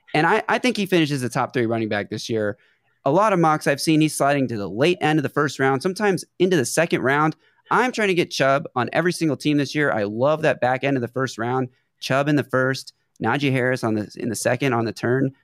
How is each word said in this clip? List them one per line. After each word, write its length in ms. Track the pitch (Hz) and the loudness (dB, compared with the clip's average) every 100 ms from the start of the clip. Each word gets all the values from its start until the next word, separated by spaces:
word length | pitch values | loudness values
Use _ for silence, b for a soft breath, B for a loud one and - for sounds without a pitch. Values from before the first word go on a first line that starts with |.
| b | b
And 120 | 151 165 | 0 2
I, 160 | 214 - | 2 0
I 100 | 220 | 0
think 200 | 254 214 | 0 0
he 80 | 185 | 2
finishes 340 | 175 151 143 | 2 2 0
the 80 | 123 | -2
top 240 | 139 117 | -2 -2
three 140 | 131 113 | 0 0
running 240 | 113 110 | 0 -2
back 180 | 104 98 | -2 -4
this 220 | 107 - | -8 -4
year. 260 | 110 104 98 _ _ _ _ | -2 -2 -4 _ _ _ _
A 60 | 139 | 0
lot 240 | 170 214 | 2 4
of 40 | 180 | 4
mocks 280 | 160 156 160 | 2 2 0
I've 140 | 139 | 0
seen, 200 | - 156 | 2 2
he's 160 | 156 - | 2 2
sliding 320 | 139 143 131 | 0 2 0
to 80 | 113 | -4
the 140 | 98 | -6
late 280 | 101 160 175 | 0 0 2
end 160 | 156 156 | 0 0
of 40 | |
the 60 | 131 | 0
first 300 | 147 147 - | -2 -2 0
round, 240 | 135 135 | 0 0
sometimes 420 | 185 185 208 175 - - | -2 -2 -2 -2 -6 0
into 180 | 190 175 | 2 2
the 80 | |
second 380 | 117 - 170 147 | 0 0 0 0
round. 340 | 123 143 156 - b b b | 2 2 0 -2 b b b
I'm 200 | 175 247 | 0 0
trying 180 | 233 202 | 0 0
to 60 | |
get 160 | 175 - | 0 -2
Chubb 380 | - 135 139 - 127 | 0 2 2 0 -4
on 140 | 117 | -2
every 200 | - 175 | 0 0
single 240 | - 160 127 | 0 -2 0
team 200 | 151 147 | 0 0
this 180 | 131 | 0
year. 160 | 151 139 | -2 0
I 120 | 107 | 0
love 400 | 101 110 139 156 | -2 0 0 2
that 180 | 156 - | 0 0
back 240 | 123 131 | 0 0
end 120 | 139 135 | -2 -2
of 40 | |
the 80 | 117 | -4
first 300 | 135 131 - | -4 -4 -4
round. 320 | 117 131 127 - _ _ | -4 -2 -4 -10 _ _
Chubb 280 | - 135 143 | -2 0 2
in 80 | 147 | 0
the 80 | |
first, 480 | 117 131 131 131 - _ _ _ | 0 0 0 -2 -10 _ _ _
Najee 280 | 110 135 139 | -2 0 0
Harris 320 | 131 123 127 | 0 0 0
on 120 | 117 | -2
the, 200 | 107 - - | -2 -4 -8
in 120 | 120 | -6
the 80 | 101 | -4
second 380 | 120 123 139 | -2 -2 0
on 100 | 117 | 0
the 80 | 113 | -2
turn. 400 | - 120 127 135 b | -4 -2 0 -2 b